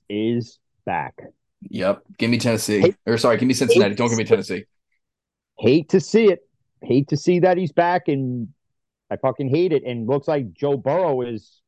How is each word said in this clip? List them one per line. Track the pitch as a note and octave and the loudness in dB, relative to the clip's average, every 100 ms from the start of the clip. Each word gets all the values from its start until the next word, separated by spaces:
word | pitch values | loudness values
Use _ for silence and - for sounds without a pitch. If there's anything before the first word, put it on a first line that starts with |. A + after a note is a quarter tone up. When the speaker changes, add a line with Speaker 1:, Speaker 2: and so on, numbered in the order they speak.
| - | -10
Speaker 1:
is | G#2 A2+ A#2+ A#2 _ _ _ - | -4 -2 -2 -6 _ _ _ -8
back. | E2+ C2 - - _ _ _ | -6 -6 -12 -20 _ _ _
Speaker 2:
Yep. | - G2+ F#2 G2 _ - | -14 -4 -2 -2 _ -4
Give | A2+ | 0
me | A#2 | 0
Tennessee. | A#2+ A2 - G#2 | 0 0 0 2
Speaker 1:
Hate | E3+ - - | 2 0 -4
Speaker 2:
Or, | A#2 | 0
sorry, | D3 A2 | 2 2
give | B2 | 2
me | B2 | 0
Cincinnati. | B2+ A#2 G#2 G2+ | 2 4 2 2
Don't | A#2+ | -2
give | A2+ | 0
me | |
Tennessee. | G#2+ A2 F#2+ A2 - _ _ _ _ _ _ _ _ - | 0 0 0 -10 -10 _ _ _ _ _ _ _ _ -2
Speaker 1:
Hate | A#2 D3+ - | 2 2 2
to | F#3+ | 0
see | - A3 G#3+ | 2 2 4
it. | F3 _ _ _ _ | 2 _ _ _ _
Hate | - C3 C#3+ | 0 0 2
to | D3 | -2
see | - F3+ | 2 2
that | F3+ F3+ | 4 2
he's | E3 | -2
back, | - E3+ F3+ F3 | 0 0 0 -2
and | C#3 C3 B2 A2+ _ _ _ _ _ - | -2 -2 -6 -10 _ _ _ _ _ -12
I | G2+ | -4
fucking | C3 B2+ C3+ | -4 -4 -2
hate | D3+ F3+ | 0 0
it. | C#3+ | 0
And | B2+ A#2+ A2 | -4 -8 -4
looks | C#3 D3+ | -4 -2
like | D3 A2+ | -4 -4
Joe | - C#3+ C#3 | -6 -4 -2
Burrow | F3 E3+ F3 B2+ | -2 -2 -2 -2
is | A#2+ A2 _ _ | -4 -8 _ _